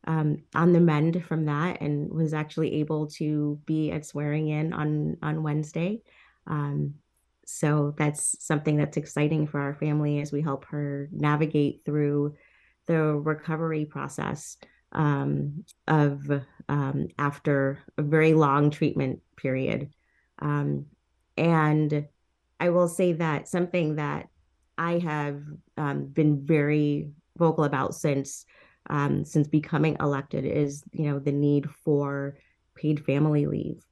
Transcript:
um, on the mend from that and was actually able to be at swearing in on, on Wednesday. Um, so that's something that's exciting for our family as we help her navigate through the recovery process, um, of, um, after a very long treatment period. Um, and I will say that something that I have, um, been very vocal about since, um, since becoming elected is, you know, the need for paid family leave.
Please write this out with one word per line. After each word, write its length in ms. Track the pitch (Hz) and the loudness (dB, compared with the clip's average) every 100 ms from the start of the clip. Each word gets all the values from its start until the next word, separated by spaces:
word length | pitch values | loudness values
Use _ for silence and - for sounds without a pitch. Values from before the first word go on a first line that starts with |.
| - | 0
um, 300 | 160 151 147 _ | 0 2 0 _
on 200 | - 170 | 2 6
the 80 | 170 | 6
mend 440 | 170 147 160 175 | 6 4 2 0
from 200 | 165 160 | -2 -2
that 360 | 151 147 175 - | 0 0 -2 -4
and 300 | - 147 147 | -4 -4 -4
was 240 | 156 156 | -2 0
actually 400 | 156 151 - 160 151 | 0 -4 -2 -2 0
able 260 | 151 156 151 - | -2 -2 -4 -4
to 420 | 151 151 147 147 151 | -2 0 -2 -4 -4
be 260 | 156 156 | -2 0
at 120 | 156 | -4
swearing 440 | 151 147 147 151 156 | -6 -6 -2 -2 0
in 240 | 151 160 | -2 -2
on, 440 | - 151 151 151 - | -2 -2 0 -2 -4
on 220 | 156 156 | -4 -2
Wednesday. 580 | 156 151 151 165 175 220 _ _ _ _ - | -2 -2 -4 -4 -2 -4 _ _ _ _ -6
Um, 460 | 156 143 143 143 147 _ _ _ _ - | -4 -2 -2 -4 -8 _ _ _ _ -16
so 480 | - 151 151 147 147 | -2 0 2 0 0
that's 380 | 151 147 - - | -2 0 -4 -6
something 340 | - 151 151 151 | -2 -2 2 2
that's 200 | 147 - | 2 -2
exciting 500 | 151 - 147 156 151 | -6 0 0 2 0
for 140 | 147 | -2
our 140 | 143 | -4
family 460 | 143 156 151 147 147 | -2 -2 0 0 0
as 120 | 147 | -2
we 80 | 143 | -2
help 240 | 156 135 - | -2 -4 -6
her 440 | 147 143 143 143 | -6 -4 -6 -8
navigate 680 | 147 147 147 156 151 143 - | -2 0 2 2 2 0 -2
through 520 | - 147 147 147 147 147 _ _ _ _ - | -4 0 2 2 0 -4 _ _ _ _ -2
the 160 | 165 | 2
recovery 840 | 156 151 147 151 165 160 165 156 | 2 0 -2 -4 -4 -4 -2 -2
process, 720 | 151 147 143 - - 151 - - - _ _ | -4 -6 -8 -6 -6 -6 -10 -18 -20 _ _
um, 720 | - 151 143 139 143 147 147 - - - | 0 2 2 0 -2 -2 -6 -14 -14 0
of, 440 | 156 147 139 139 143 131 _ - | 4 4 0 -2 -4 -4 _ -4
um, 400 | 143 135 135 143 - | -2 -2 -2 -4 -2
after 640 | 143 143 - 139 135 143 - - | -4 -2 0 2 0 -4 -10 -6
a 40 | |
very 300 | 147 156 160 | 0 4 6
long 380 | 156 147 139 147 | 6 6 6 4
treatment 500 | 147 151 - 135 127 _ - | 4 0 0 -2 -4 _ -8
period. 540 | 135 131 131 53 143 _ _ _ _ - | -4 -2 -2 -2 -4 _ _ _ _ -8
Um, 460 | 147 147 143 143 147 _ _ _ _ - | -2 -2 0 -4 -6 _ _ _ _ -2
and 720 | 165 165 151 151 151 151 147 _ _ _ _ _ | 2 4 4 2 2 -2 -4 _ _ _ _ _
I 120 | 175 | 2
will 180 | 175 175 | 4 2
say 240 | 175 180 | 2 0
that 340 | 160 165 143 - | 2 0 -2 -2
something 500 | 185 175 180 156 151 | -2 0 0 0 -2
that 320 | 147 147 - _ _ _ _ - | -4 -6 -10 _ _ _ _ -6
I 220 | 170 175 | -2 0
have, 440 | 175 151 147 143 147 151 _ - | 0 -2 -4 -6 -12 -16 _ -6
um, 300 | 147 143 139 | -4 -4 -4
been 380 | 139 151 147 | 2 4 4
very 680 | 139 160 143 151 147 147 151 - _ - | 2 2 4 2 2 0 -6 -14 _ 0
vocal 280 | 165 156 | 2 4
about 300 | 147 139 - | 0 0 -4
since, 520 | - 156 139 139 - - - - _ - | -2 -2 -2 -4 -12 -18 -20 -20 _ -4
um, 360 | 147 143 143 | 0 0 0
since 240 | 143 156 147 | 0 2 4
becoming 480 | 151 151 147 151 - | 2 0 0 2 2
elected 440 | 147 139 135 - | -2 -2 -4 -4
is, 380 | 135 151 143 147 - | -2 0 0 -4 -12
you 120 | - | -4
know, 140 | 151 139 | -2 0
the 120 | 139 | 0
need 380 | 143 143 143 143 - | 2 4 2 0 -6
for 540 | - 147 143 139 139 143 _ _ _ | 0 0 0 -4 -6 -10 _ _ _
paid 300 | - 151 151 | -6 -2 0
family 420 | 151 139 156 151 147 | 0 2 4 2 2
leave. 380 | - - 165 _ | -2 -6 -10 _